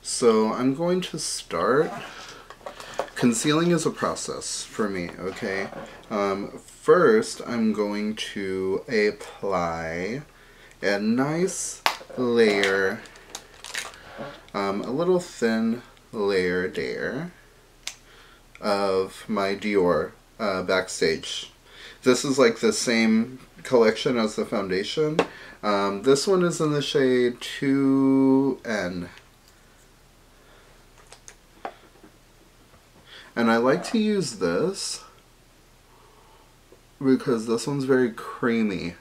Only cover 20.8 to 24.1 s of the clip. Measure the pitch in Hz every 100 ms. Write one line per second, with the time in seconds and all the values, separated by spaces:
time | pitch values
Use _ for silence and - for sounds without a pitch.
20.8 | 92 - 85 80 - - - - - -
21.8 | - - 131 127 143 135 123 113 113 104
22.8 | - 113 113 110 123 131 - - - 127
23.8 | 110 110 147